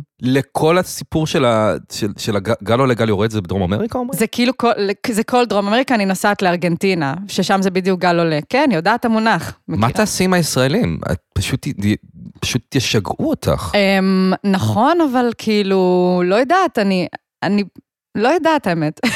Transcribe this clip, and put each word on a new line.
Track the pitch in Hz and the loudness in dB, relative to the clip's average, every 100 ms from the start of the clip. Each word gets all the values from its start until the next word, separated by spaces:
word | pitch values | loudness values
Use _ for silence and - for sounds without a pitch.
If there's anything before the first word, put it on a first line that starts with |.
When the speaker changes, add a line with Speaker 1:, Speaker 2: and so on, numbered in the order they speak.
| - - | -12 -6
Speaker 1:
לכל | 123 135 - - 156 180 | 0 0 0 0 2 2
הסיפור | 180 - - 160 156 | 0 -8 -6 -4 -2
של | 165 120 | 0 2
ה-, | 110 107 69 - | 2 2 0 -6
של, | - 104 - | -6 -6 -4
של | 113 101 | -4 -4
הג-, | 101 113 | -2 -4
גל | 98 120 | 0 2
עולה | 131 | 2
גל | 117 110 | 2 0
יורד | 98 110 | 0 0
זה | 110 | -2
בדרום | 87 95 | -4 -2
אמריקה, | 87 104 226 254 | -2 -2 -2 -4
אומרים? | 247 277 | -6 -4
Speaker 2:
זה | 220 | -2
כאילו | - 240 - | 0 0 2
כל, | 233 - 202 202 - | 0 0 -2 -4 -4
זה | 214 | -2
כל | - 247 240 | 0 0 2
דרום | 202 202 | 0 0
אמריקה, | 233 277 226 | 0 0 0
אני | 196 | 0
נוסעת | 190 208 202 | 0 0 2
לארגנטינה, | 185 175 175 170 196 180 139 175 202 | 0 0 -2 0 0 0 -2 -6 -6
ששם | - 190 196 | -4 0 0
זה | 190 | 0
בדיוק | 180 185 180 | 0 -2 0
גל | 180 170 | 0 2
עולה. | 165 151 - | 0 -2 -2
כן, | 247 302 | 0 2
יודעת | 160 180 240 233 | 2 0 0 0
המונח. | 220 220 175 - - - | 0 2 0 -4 -12 -8
Speaker 1:
מה | 160 | -2
Speaker 2:
מכירה. | 117 | 0
Speaker 1:
תעשי | - 208 - | 2 0 0
עם | 185 | 2
הישראלים? | 180 147 131 131 202 123 - - | 2 2 0 0 0 -2 -4 -4
את | - _ - | -6 _ -6
פשוט, | - 135 143 | -4 -4 -4
י-, | 95 104 101 - - - - | -2 0 -2 -4 -20 -20 -8
פשוט | - 123 - 135 | -4 -4 -2 -2
ישגעו | - 117 90 - 311 | 0 -2 -2 -4 -2
אותך. | 269 - 69 95 202 | -2 -2 -2 0 0
Speaker 2:
אמ, | 190 196 190 185 190 - | 2 2 2 2 2 0
נכון, | 202 190 208 202 269 349 302 | 0 0 0 2 2 4 2
אבל | 247 240 - | 2 0 -2
כאילו, | 220 208 196 190 180 180 180 180 180 | -2 0 2 2 4 2 2 2 2
לא | 208 | 2
יודעת, | 262 370 349 - | 2 2 2 0
אני... | 202 185 165 - _ - | 0 0 -2 -8 _ -6
אני... | 170 202 185 - _ _ _ 208 | -2 0 -2 -10 _ _ _ -2
לא | 240 | 0
יודעת, | 339 220 208 196 | 2 2 0 0
האמת. | 165 151 - 240 | 0 -2 -2 -4